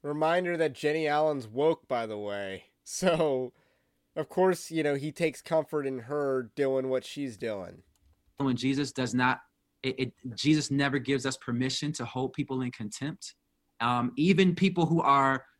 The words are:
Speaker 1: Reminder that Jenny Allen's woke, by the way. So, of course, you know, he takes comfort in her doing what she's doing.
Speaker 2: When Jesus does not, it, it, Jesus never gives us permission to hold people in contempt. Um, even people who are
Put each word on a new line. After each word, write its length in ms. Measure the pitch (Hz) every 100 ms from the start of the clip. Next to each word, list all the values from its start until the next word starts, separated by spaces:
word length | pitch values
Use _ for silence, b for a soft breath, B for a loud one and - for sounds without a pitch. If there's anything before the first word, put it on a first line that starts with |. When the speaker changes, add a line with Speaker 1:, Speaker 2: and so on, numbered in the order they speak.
Speaker 1:
Reminder 540 | 147 151 156 175 180 170
that 180 | 160
Jenny 360 | 127 147 156 151
Allen's 360 | 147 156 143 113
woke, 400 | 117 156 160 _
by 160 | 123 113
the 120 | 104
way. 460 | 104 101 98 95 - _ -
So, 640 | - 185 165 156 131 123 _ _ _ _ _ _ -
of 140 | 151
course, 420 | - 190 175 -
you 100 | 160
know, 140 | 147 143
he 160 | 151
takes 300 | - 165 -
comfort 440 | - 165 147 151 139
in 140 | 131
her 520 | 113 147 139 131 117 -
doing 320 | 135 135 131
what 160 | 131
she's 320 | - - 139 101
doing. 480 | 113 104 90 92 _ _ _ _ _ _
Speaker 2:
When 180 | 139 120
Jesus 380 | 131 139 139
does 200 | - 123
not, 280 | 123 127 123 - _ _ _
it, 160 | 131 127
it, 140 | 127 _ 131
Jesus 380 | 113 143 151 143
never 280 | 139 139 139
gives 260 | 127 139 131
us 100 | 127
permission 560 | - 120 131 - 147
to 120 | 156 120
hold 260 | 127 131
people 300 | - 139 131
in 100 | 127
contempt. 640 | - 107 - 143 180 - _ _ _ _ _
Um, 320 | 117 123 123 135
even 400 | 165 185 185 175
people 300 | 190 180 160
who 160 | 165
are 440 | 139 139 135 135 - _